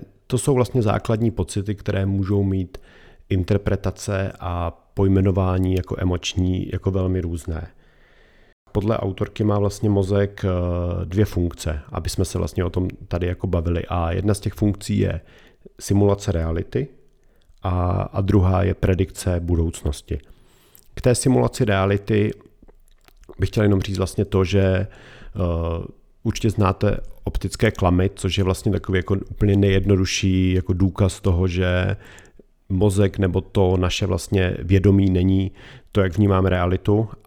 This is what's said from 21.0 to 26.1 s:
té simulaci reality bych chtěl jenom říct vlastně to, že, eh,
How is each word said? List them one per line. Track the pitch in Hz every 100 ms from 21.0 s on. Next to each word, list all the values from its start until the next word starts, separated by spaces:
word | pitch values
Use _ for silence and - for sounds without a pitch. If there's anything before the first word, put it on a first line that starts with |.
té | 123 120
simulaci | 131 123 120 - 107
reality | 98 98 101 - 104 107 - - _ - - _ _ _ _ - -
bych | 92
chtěl | 113
jenom | 104 98
říct | 98 95
vlastně | 92 - 98
to, | 95
že, | 90 101
eh, | 95 92 101 - - - - - 87 85 82 82 90 - _